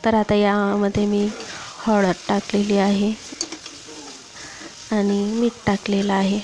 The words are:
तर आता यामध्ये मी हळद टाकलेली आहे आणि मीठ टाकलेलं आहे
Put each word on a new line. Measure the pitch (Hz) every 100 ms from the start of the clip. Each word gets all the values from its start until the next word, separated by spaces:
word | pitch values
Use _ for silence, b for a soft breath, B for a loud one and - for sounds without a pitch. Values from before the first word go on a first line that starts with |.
तर | 226
आता | 220 208
यामध्ये | 208 208 202 202 202 202 202 208
मी | 208 208 - B B B - -
हळद | 208 196 175 -
टाकलेली | 202 - 202 202 202
आहे | 196 202 208 220 - - - - - - - - 143 139 - - B B B - -
आणि | 214 202 202
मीठ | 202 226 233 233 -
टाकलेलं | 202 - 202 202
आहे | 196 196 202